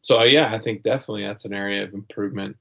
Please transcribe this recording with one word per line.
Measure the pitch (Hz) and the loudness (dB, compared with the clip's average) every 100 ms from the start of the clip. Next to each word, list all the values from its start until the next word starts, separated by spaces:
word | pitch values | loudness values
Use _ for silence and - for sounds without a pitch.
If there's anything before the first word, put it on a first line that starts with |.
so, | - 120 | 4 6
uh, | |
yeah, | 117 147 139 | 6 6 4
I | 110 | -2
think | 117 107 | -4 -4
definitely | - 131 - 104 101 | -2 -2 -4 -8 -8
that's | 104 - | -10 -10
an | |
area | 101 101 101 | -6 -4 -4
of | 98 | -6
improvement | 98 104 - 101 95 101 - | -10 -12 -8 -6 -6 -10 -12